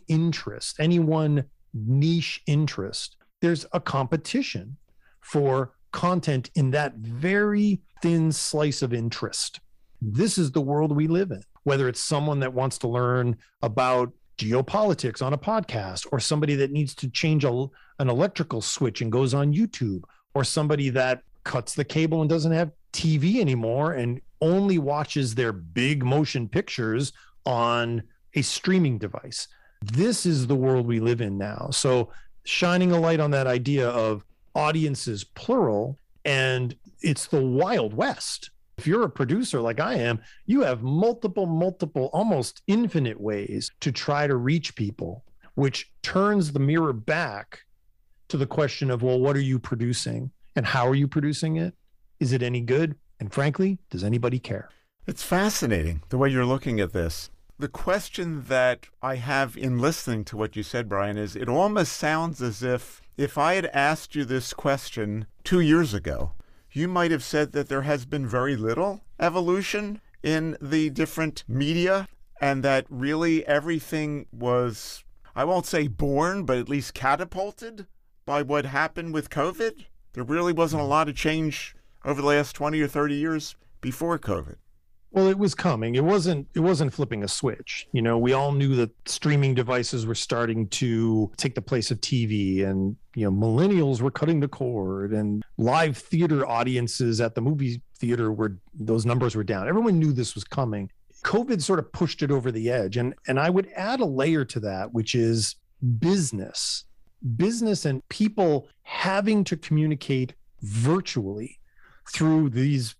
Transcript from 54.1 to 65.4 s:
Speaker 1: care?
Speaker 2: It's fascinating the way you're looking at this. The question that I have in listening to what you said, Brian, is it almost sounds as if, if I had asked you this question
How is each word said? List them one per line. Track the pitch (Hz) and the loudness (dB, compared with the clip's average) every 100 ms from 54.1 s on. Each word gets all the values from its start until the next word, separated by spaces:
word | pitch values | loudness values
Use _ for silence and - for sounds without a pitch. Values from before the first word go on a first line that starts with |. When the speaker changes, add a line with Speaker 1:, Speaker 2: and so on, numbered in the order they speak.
| 117 120 127 | 0 0 -2
Speaker 1:
care? | - 98 - _ _ _ - | -4 -8 -10 _ _ _ -12
Speaker 2:
It's | - | -10
fascinating | - 180 208 - 127 90 82 82 - | -2 2 2 0 0 0 0 -4 -4
the | 127 | 2
way | 139 | 2
you're | 131 | 2
looking | 123 135 135 107 | 2 0 0 0
at | 92 | 0
this. | 95 85 - - - - - | 0 -2 -4 -12 -18 -20 -10
The | 139 | -8
question | - - 196 - - 170 151 123 | -4 -2 -2 -2 -6 -6 -6 0
that | 131 127 120 - - | 2 4 2 -6 -8
I | 131 127 | -6 -4
have | 127 135 131 - | -2 0 0 -2
in | 131 120 | -2 2
listening | 147 165 - 110 | 2 0 -4 -4
to | - 107 | -6 -6
what | 107 107 | -4 -4
you | |
said, | 104 120 110 | -6 -6 -2
Brian, | 98 101 104 | -2 -2 -2
is | 104 - | -6 -6
it | 120 | -2
almost | 143 202 208 160 | 2 2 2 0
sounds | - 151 156 165 143 | -2 -2 -2 -2 -4
as | 123 101 | -6 -4
if, | 127 123 - - - - | -2 -2 -4 -20 -16 -6
if | 139 147 | -4 0
I | 156 | 2
had | 190 175 | 2 0
asked | 139 143 156 - 147 | 2 2 0 -4 -6
you | |
this | 123 131 123 | -2 -4 -4
question | - 143 139 - 117 104 107 104 - | -4 -2 -2 -4 -6 -4 -6 -8 -10